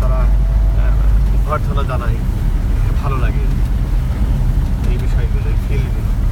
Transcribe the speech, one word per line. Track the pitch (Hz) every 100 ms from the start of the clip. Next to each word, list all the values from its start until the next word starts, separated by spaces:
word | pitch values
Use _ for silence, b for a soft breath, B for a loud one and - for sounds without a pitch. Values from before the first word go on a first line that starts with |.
তারা, | - -
আহ, | - - - - - - - - - - -
অভ্যর্থনা | - - - - -
জানায়, | - 131 - - - - - - - - - -
ভালো | - 131
লাগে | - - - - - - - - - - - - - - - - -
এই | -
বিষয়গুলো, | - - - - 147
এই | - -
ফিলগুলো। | - - - - - -